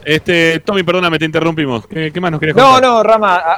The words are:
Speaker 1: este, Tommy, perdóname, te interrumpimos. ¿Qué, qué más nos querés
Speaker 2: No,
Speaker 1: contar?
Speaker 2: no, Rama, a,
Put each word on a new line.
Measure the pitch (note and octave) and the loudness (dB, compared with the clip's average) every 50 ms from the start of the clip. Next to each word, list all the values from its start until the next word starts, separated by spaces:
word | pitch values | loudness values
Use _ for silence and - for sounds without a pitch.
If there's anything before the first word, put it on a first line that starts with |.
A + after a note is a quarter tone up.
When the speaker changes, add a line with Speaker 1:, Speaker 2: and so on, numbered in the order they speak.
| - | -4
Speaker 1:
este, | D3 D3+ D#3 - - F3 E3+ E3 E3 E3 D#3+ | -2 -2 -2 0 0 0 2 2 2 0 -2
Tommy, | - - G#3 G3 F3 | -4 -4 -4 -2 -2
perdóname, | F3 F3 F3+ F3+ E3+ D#3+ D3+ | -2 -2 0 0 -2 -2 -2
te | D#3+ | -4
interrumpimos. | D#3+ D3+ E3 D#3+ E3 D#3+ D#3+ D3+ C3+ A#2+ A2 G#2 - | -4 -2 -2 -2 -2 -2 -2 -4 -4 -4 -6 -8 -8
¿Qué, | - D#3+ D#3+ D#3 D3+ | -8 -8 -8 -6 -6
qué | F3 | -6
más | F#3 F3 | -4 -4
nos | D#3+ D3 | -4 -4
querés | D3+ D#3 D3+ | -4 0 2
Speaker 2:
No, | G#3+ C4+ | 4 4
Speaker 1:
contar? | C4+ C4 B3+ C4 | 4 4 4 2
Speaker 2:
no, | B3+ A#3+ A3+ | 2 2 2
Rama, | G#3 G#3+ A3 A3 G#3+ G3 F3+ F3+ | 2 2 2 2 2 0 0 0
a, | E3 E3 F3+ | 0 -2 -2